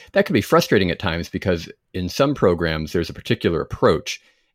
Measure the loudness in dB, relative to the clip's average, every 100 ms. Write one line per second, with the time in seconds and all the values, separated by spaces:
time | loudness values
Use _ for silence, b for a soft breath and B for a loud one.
0 | B 0 2 0 2 2 4 2 2 0
1 | -2 -4 -4 -4 -2 -2 -4 -18 _ -8
2 | -4 0 0 2 2 2 0 -2 -2 -4
3 | -4 -6 -4 -2 0 -2 -4 0 2 2
4 | -2 -12 b b b